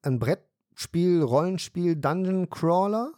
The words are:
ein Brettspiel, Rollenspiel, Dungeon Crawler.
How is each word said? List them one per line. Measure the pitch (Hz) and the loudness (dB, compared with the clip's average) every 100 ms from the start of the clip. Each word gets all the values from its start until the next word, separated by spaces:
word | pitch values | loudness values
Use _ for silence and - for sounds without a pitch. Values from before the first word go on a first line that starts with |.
ein | 143 127 | -2 -2
Brettspiel, | 113 151 _ _ _ - - 170 180 175 | 0 -2 _ _ _ -16 -6 0 2 4
Rollenspiel, | 139 127 175 185 - - 175 160 | 4 2 2 -4 -8 -2 0 0
Dungeon | 139 170 185 185 175 | 0 0 0 -2 -2
Crawler. | - 165 175 202 214 254 | -2 2 2 2 -2 -4